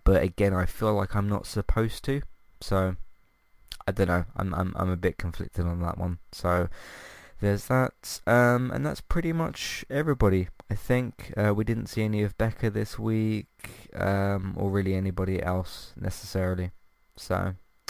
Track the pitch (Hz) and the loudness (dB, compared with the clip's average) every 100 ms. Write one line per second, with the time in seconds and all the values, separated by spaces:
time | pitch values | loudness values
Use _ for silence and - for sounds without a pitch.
0 | - 95 90 - 101 95 90 - 110 104 | 6 6 6 2 2 2 0 2 2 2
1 | 95 104 101 101 - - - - 113 - | 2 0 0 -2 -2 -2 2 2 2 -2
2 | - 139 143 - - - - 98 95 92 | -4 -4 -4 -12 -20 -12 -2 2 2 -2
3 | - - _ _ _ - - - - 98 | -6 -12 _ _ _ -20 -18 -10 -4 2
4 | 92 90 87 - 95 82 92 - 92 90 | 2 2 0 -2 -2 0 -2 0 -2 0
5 | 92 - 90 80 - - 87 85 87 - | 0 -2 -4 -6 -6 -2 -2 0 -2 -2
6 | 90 87 - - 90 90 87 - - - | -4 -4 -8 -4 0 2 0 -4 -14 -18
7 | - - - - 101 101 - 127 127 - | -18 -20 -20 -2 0 0 2 2 2 -2
8 | - - - 120 123 123 127 - 143 - | -12 -6 2 6 6 4 0 -2 -2 -4
9 | - 175 165 165 160 - - - - 139 | 0 0 0 0 -2 -4 -8 -8 -4 -2
10 | 156 139 104 95 90 - - 101 - 123 | 2 4 6 4 2 -6 -6 -4 0 0
11 | 123 - - - 104 101 107 117 - - | 0 -6 -8 0 2 2 0 -2 -4 -2
12 | 107 107 104 - 113 - 117 104 110 - | 0 2 0 0 -2 0 -2 0 -4 -4
13 | 110 110 110 110 - _ - - - - | 0 0 2 -2 -4 _ -18 -18 -14 -4
14 | 92 98 98 101 95 85 95 98 95 95 | 0 2 0 0 -2 -2 0 0 0 0
15 | 95 92 95 95 - 92 92 - - - | 0 -2 -2 0 0 -2 -2 -8 -14 -8
16 | - - - 95 92 90 90 - - _ | -6 -6 -6 -2 0 0 -4 -8 -20 _
17 | _ - - 92 92 92 - _ - | _ -14 -4 -2 -2 -6 -12 _ -14